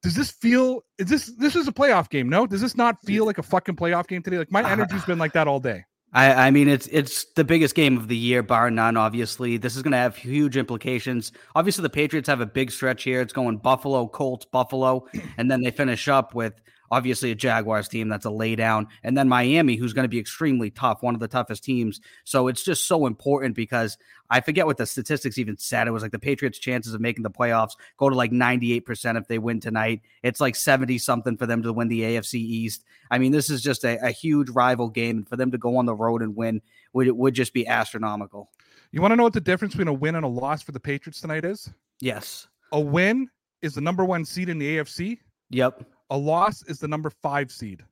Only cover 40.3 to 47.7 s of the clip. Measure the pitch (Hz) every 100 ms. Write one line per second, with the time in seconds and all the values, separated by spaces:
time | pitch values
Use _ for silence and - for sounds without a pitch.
40.3 | 120 131 151 - 135 143 139 - - 165
41.3 | 156 165 208 - - _ _ 131 107 -
42.3 | - - _ _ 151 147 156 190 247 262
43.3 | _ _ _ 160 143 151 185 185 175 156
44.3 | - 180 160 143 156 147 - 180 233 _
45.3 | _ _ 127 127 - - _ _ 139 147
46.3 | 165 202 - - 143 151 151 156 - 151
47.3 | 143 135 - 110